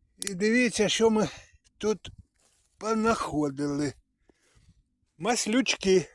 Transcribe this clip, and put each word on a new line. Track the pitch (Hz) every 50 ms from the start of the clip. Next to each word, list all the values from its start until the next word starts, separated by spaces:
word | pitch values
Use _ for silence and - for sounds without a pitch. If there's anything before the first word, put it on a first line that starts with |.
| _ _ _ _
і | - - 196
дивіться, | 175 202 214 226 247 254 233 - - 208 196
що | - - 220 226
ми | 220 214 208 - - - - _ _ _ _ _ _ _
тут | - 208 214 - _ - - - - _ _ _ _ _ _ _ _ _ _ _
понаходили. | 196 214 226 220 220 226 226 214 - - - 147 151 147 135 135 147 147 143 143 147 135 - - _ _ _ _ _ _ _ _ _ _ _ _ _ _ _ _ _ _ _ _ _ _ _ _
Маслючки. | 156 208 247 226 - 220 214 262 240 - - - - 196 185 185 147 - -